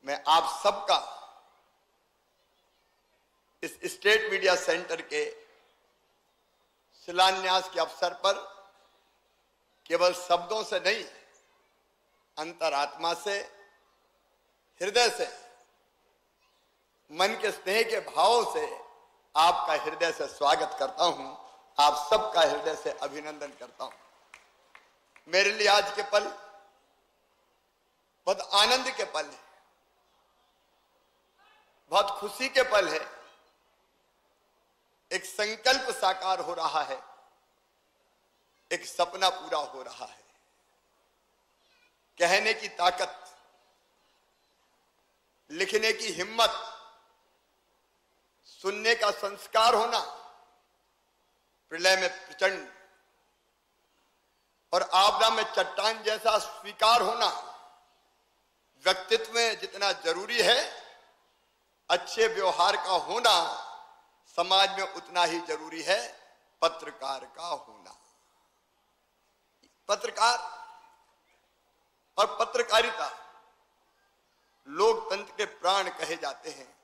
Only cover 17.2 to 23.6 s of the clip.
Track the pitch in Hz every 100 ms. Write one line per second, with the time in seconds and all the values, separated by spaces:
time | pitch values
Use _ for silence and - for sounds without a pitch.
17.2 | 196 220 220 - 185 208 226 214 - -
18.2 | 180 240 196 156 151 - - - _ _
19.2 | _ 151 165 180 - 151 151 156 165 160
20.2 | 139 - 143 156 156 - 135 - 175 139
21.2 | 139 135 - - _ - 147 - - 220
22.2 | 214 175 156 147 156 147 151 139 147 143
23.2 | 151 151 147 123